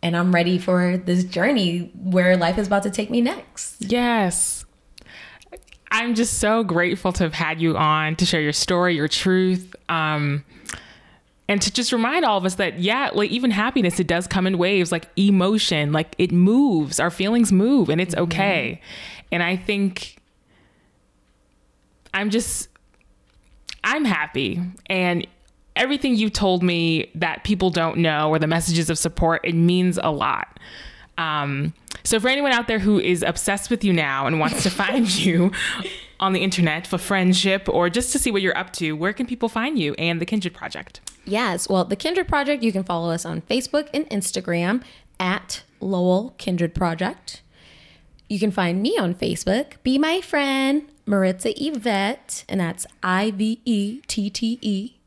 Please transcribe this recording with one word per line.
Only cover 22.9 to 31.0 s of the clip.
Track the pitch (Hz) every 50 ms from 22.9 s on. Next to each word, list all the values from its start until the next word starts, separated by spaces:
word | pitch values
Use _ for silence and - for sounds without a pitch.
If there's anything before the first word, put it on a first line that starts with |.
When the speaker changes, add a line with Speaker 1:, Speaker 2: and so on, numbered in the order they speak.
| _ _ _ _ _ _ _ _ _ _ _ _ _ - _ - - - -
Speaker 2:
I'm | 208 247 311 302
happy, | 240 190 156 151 156 - 127 135 101 - 175 175 180 185 - -
and | - 190 185 185 180 175 170 - - _ _ _ _ _ _ _ _ -
everything | - 233 262 285 277 - 269 247
you've | 214 220 214 -
told | 214 202 190 185 180 175
me | 180 175 170 165 165 160 156 - - _
that | 160 170 165 156 - -
people | - 208 185 190 185
don't | 170 175 165 165 -
know | - 170 160 151 151 151 151
or | 156 156
the | 156
messages | 156 165 165 165 - 165 165 165 160
of | 165
support, | 156 - 165 - - 165 165 165 - -
it | - 165
means | 165 170 170 180 180 180 180 175 180
a | - 160
lot. | 151 143 - - - - - - - - - - - - - - - -